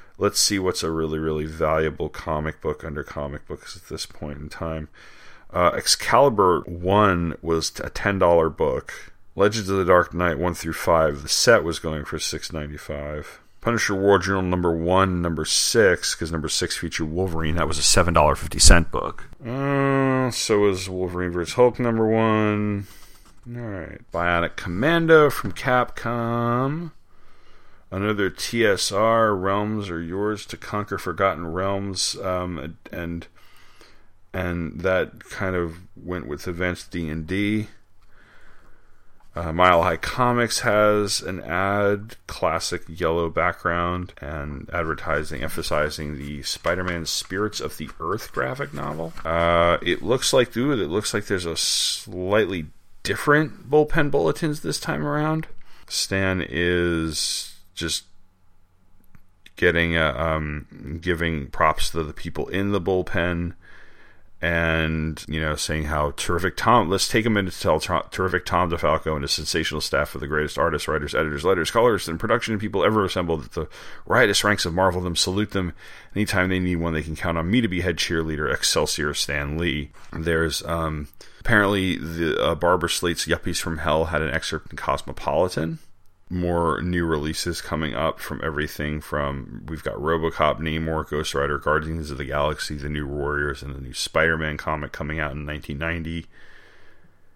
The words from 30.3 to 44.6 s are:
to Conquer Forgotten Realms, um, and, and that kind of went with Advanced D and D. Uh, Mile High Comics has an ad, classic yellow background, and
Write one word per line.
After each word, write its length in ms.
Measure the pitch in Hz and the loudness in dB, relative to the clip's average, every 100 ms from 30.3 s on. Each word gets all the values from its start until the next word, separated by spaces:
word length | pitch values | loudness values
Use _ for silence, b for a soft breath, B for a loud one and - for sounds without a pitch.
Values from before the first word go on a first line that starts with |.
| 104 - | -2 -8
to 120 | - | -12
Conquer 420 | - 104 98 95 | -6 -4 -4 -4
Forgotten 480 | - 82 98 80 85 | -4 2 2 2 -4
Realms, 680 | 82 95 98 98 92 - - | -2 0 -2 -4 -4 -4 -4
um, 600 | 98 92 90 85 73 85 - | -2 -2 -2 -6 -8 -12 -14
and, 340 | - 85 85 - b b b b b b b b b - | -8 -6 -6 -10 b b b b b b b b b -10
and 500 | 92 90 87 82 - | -6 -4 -2 -4 -2
that 460 | 92 92 80 - - | 0 2 0 -6 -14
kind 280 | - 95 90 | -6 -2 -2
of 240 | 85 82 90 - | -2 -6 -16 -14
went 320 | - 90 58 | -8 -6 -6
with 180 | 73 92 | -8 -6
Advanced 460 | 85 90 87 - | -4 -2 -4 -6
D 180 | 87 80 | -6 -4
and 160 | 80 80 | -4 -4
D. 420 | 95 101 107 107 - - - b b b b b b b b b b b b b - | -2 0 0 -4 -12 -20 -20 b b b b b b b b b b b b b -8
Uh, 160 | 85 | -2
Mile 300 | 80 90 85 | 6 8 8
High 160 | 87 85 | 4 0
Comics 640 | - - 123 120 117 - | -2 0 2 2 0 0
has 640 | 120 104 107 104 104 - | 2 4 6 4 2 -2
an 180 | 92 92 | -4 -6
ad, 760 | - 87 98 101 101 104 101 - - | -4 -2 0 2 2 0 -4 -14 -12
classic 560 | - 85 82 - 85 - | -2 0 0 -2 -6 -6
yellow 400 | 82 82 85 82 | -2 0 2 0
background, 840 | 80 85 82 90 85 87 90 87 - | 0 0 0 -2 0 0 -2 -6 -12
and 480 | 71 78 73 69 | -10 -8 -8 -10